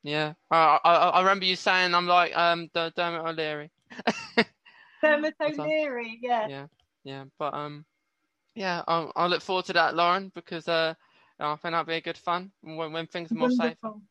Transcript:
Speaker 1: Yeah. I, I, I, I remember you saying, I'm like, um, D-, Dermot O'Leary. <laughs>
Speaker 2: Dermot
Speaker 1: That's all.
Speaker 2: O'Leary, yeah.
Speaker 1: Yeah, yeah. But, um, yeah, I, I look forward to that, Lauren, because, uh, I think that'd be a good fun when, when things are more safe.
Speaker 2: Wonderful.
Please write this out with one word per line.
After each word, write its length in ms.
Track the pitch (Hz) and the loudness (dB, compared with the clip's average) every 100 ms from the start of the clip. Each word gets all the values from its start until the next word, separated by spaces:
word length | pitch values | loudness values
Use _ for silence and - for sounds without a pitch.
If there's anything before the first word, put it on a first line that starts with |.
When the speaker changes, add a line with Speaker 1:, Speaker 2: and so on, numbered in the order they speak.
Speaker 1:
Yeah. 300 | 147 151 151 156 _ | -4 -2 -4 -6 _
I, 280 | 165 156 151 | 6 6 6
I, 100 | 165 | 6
I, 160 | 170 175 | 6 6
I 100 | 175 | 4
remember 240 | 185 196 185 | 4 2 0
you 100 | 180 | 0
saying, 400 | - 185 180 175 | 2 2 4 2
I'm 100 | 175 | 4
like, 300 | 180 170 - | 4 4 2
um, 320 | 170 170 165 | 2 2 -2
D-, 180 | 170 165 170 | -4 -4 -2
Dermot 300 | 170 170 165 | -4 -2 -6
O'Leary. 460 | 160 156 151 151 _ _ - - | -4 -4 -6 -10 _ _ -4 -4
<laughs> 960 | - - - - _ - - - _ | -4 -2 0 0 _ -20 -20 -20 _
Speaker 2:
Dermot 300 | 302 294 311 311 | 2 2 0 -2
Speaker 1:
That's 140 | 302 294 | -4 -2
all. 80 | 302 | -2
Speaker 2:
O'Leary, 540 | 311 302 240 233 226 | 0 -2 -6 -10 -10
yeah. 260 | 240 240 214 | -4 -2 -2
Speaker 1:
Yeah, 180 | 139 143 _ _ _ | -8 -14 _ _ _
yeah. 200 | 135 135 135 _ | -14 -14 -16 _
But, 140 | 147 139 | -6 -6
um, 300 | 147 147 156 _ _ _ _ _ _ | -10 -12 -20 _ _ _ _ _ _
yeah, 300 | 233 190 175 - | -8 -4 -4 -2
I, 220 | 165 160 - | -2 -2 -2
I 100 | 175 | 0
look 140 | 170 | -2
forward 240 | - 185 180 | -2 -4 0
to 80 | |
that, 220 | 175 160 160 | 2 2 2
Lauren, 360 | 175 185 196 175 | 2 0 -4 -16
because, 320 | - 165 156 | -12 -10 -2
uh, 260 | 165 160 165 _ _ _ _ | 0 0 -4 _ _ _ _
I 160 | 151 151 | -6 -6
think 180 | 175 | -4
that'd 140 | 165 160 | -4 -2
be 80 | 165 | -6
a 60 | |
good 160 | 170 170 | -6 -8
fun 340 | - 175 190 _ | -6 -6 -6 _
when, 300 | 151 160 160 | -14 -10 -8
when 140 | 160 160 | -8 -8
things 240 | 180 165 | -10 -6
are 40 | 226 | -2
more 140 | 247 | 0
safe. 280 | 247 220 165 | 0 -2 -4
Speaker 2:
Wonderful. 200 | 220 214 _ | -12 -14 _